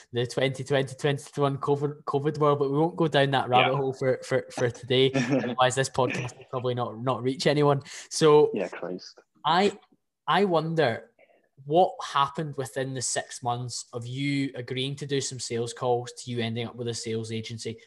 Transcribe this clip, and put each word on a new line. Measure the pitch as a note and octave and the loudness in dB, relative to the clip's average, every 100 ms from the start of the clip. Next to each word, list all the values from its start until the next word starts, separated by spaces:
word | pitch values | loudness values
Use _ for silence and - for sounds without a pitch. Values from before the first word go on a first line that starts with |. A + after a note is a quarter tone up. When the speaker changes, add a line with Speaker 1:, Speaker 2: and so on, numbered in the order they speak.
| - | -6
Speaker 1:
the | A#2 B2 | -4 -2
twenty | - C3+ C3 | 0 0 -2
twenty, | C3 C#3 C3 | 0 0 0
twenty | - D3+ C#3 | -2 0 0
twenty-one | - D3 C#3 C#3 | -4 0 0 0
covid, | D3 C#3 C#3+ D3 | 0 0 0 -4
covid | - C#3+ D3 D3 | -4 -2 0 2
world, | D3+ C#3+ | 2 4
but | C#3 | 2
we | C#3+ | 2
won't | E3 F3 | 2 2
go | D#3+ | 2
down | C#3+ C#3 | 4 4
that | C3 A#2 | 2 4
rabbit | B2 B2+ | 4 4
Speaker 2:
Yeah. | C#3 | 2
Speaker 1:
hole | C3+ | -2
for, | B2+ C3 B2 | 0 0 0
for, | - B2+ - | 0 -2 -2
for | - B2 | -2 -2
today. | - A2+ B2+ C3 | -2 0 4 4
Speaker 2:
<laughs> | C3+ A#2+ | 2 0
Speaker 1:
Otherwise, | C3 A#2 A#2+ B2+ | 0 0 2 4
this | C3 C3 | 4 0
podcast | - B2 - B2 - | 0 0 -2 -8 -10
will | - | -10
probably | B2+ B2 | -6 -4
not, | B2 A2 A2 | -2 -4 -4
not | C3 A2+ | -4 -2
reach | B2 C3+ D#3+ | -2 0 2
anyone. | D3 D3 C#3 - - - | 4 4 2 -2 -16 -10
So | - D#3 D3+ D3 | 4 8 8 6
Speaker 2:
Yeah, | A2 F2+ | 2 -4
Christ. | - F2 F2+ - - _ _ | -6 -8 -10 -12 -20 _ _
Speaker 1:
I, | D3 F3 G3+ G3+ _ _ _ _ - | 0 2 2 -2 _ _ _ _ 0
I | E3+ | 2
wonder | G3+ D#3+ D#3+ D#3+ C3 A2 - _ _ _ _ - | 4 2 0 2 2 0 -8 _ _ _ _ -16
what | C#3 E3 F#3 - - | 0 2 2 0 -2
happened | C#3+ C#3+ - D3+ C#3 | 0 0 -2 -6 -6
within | C3 C3+ C3+ | -6 -6 -6
the | C3 | -4
six | - - - - | -4 -4 -6 -6
months | A#2+ A#2+ B2 - - | -4 -4 -6 -10 -10
of | B2 A#2+ | -10 -8
you | C3 C#3+ C#3 C3+ | -4 -2 -2 -2
agreeing | B2+ A#2+ C3 C3+ | -6 -8 -6 -6
to | C#3 C#3 | -6 -4
do | C#3 | -4
some | B2+ B2+ | -4 -8
sales | - A#2 A#2 | -6 -4 -4
calls | - B2+ A#2+ B2 | -4 -2 -2 -4
to | - B2+ | -12 -8
you | A#2+ | -4
ending | A2+ A#2 A#2 | -4 -4 -8
up | B2+ | -8
with | A#2 | -8
a | |
sales | A2+ A#2 A2+ A2 | -6 -6 -6 -6
agency. | A2+ A2+ A#2 A2+ A2+ | -8 -8 -10 -10 -12